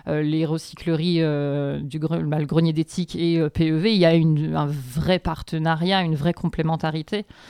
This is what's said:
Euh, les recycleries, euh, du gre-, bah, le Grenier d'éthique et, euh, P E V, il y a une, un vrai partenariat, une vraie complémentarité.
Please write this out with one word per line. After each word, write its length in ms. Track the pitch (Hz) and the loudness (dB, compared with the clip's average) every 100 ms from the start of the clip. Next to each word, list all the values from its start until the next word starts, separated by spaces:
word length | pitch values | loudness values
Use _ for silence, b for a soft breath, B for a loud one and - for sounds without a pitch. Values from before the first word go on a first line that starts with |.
| B | B
Euh, 160 | 151 | -2
les 220 | 151 156 160 | 0 0 0
recycleries, 720 | 160 - - - 160 175 170 | -2 -6 -8 -2 0 2 2
euh, 640 | 160 147 143 143 143 143 | 2 0 -2 -2 -2 -4
du 180 | 147 156 | -6 -4
gre-, 240 | 160 165 | -2 -2
bah, 160 | 156 151 | -2 -2
le 60 | 147 | 0
Grenier 260 | 156 165 | 2 2
d'éthique 440 | 156 156 - 175 - | 2 -2 -4 -6 -2
et, 220 | 170 165 | 0 2
euh, 100 | 156 | 2
P 200 | - 160 | 2 2
E 60 | 160 | 2
V, 160 | 208 | 2
il 80 | 208 | 4
y 60 | 165 | 6
a 80 | |
une, 420 | 165 160 151 156 156 | 6 4 2 0 -2
un 100 | 147 | -2
vrai 540 | 147 127 147 151 185 | -4 -6 -4 0 0
partenariat, 800 | - 160 - 160 160 160 180 190 | 0 -6 -6 -2 0 0 0 0
une 140 | 170 151 | 0 0
vraie 180 | 160 | 0
complémentarité. 920 | 170 170 - 160 160 160 156 151 214 208 B B | 0 -2 -2 -2 0 -2 -4 -4 -6 -8 B B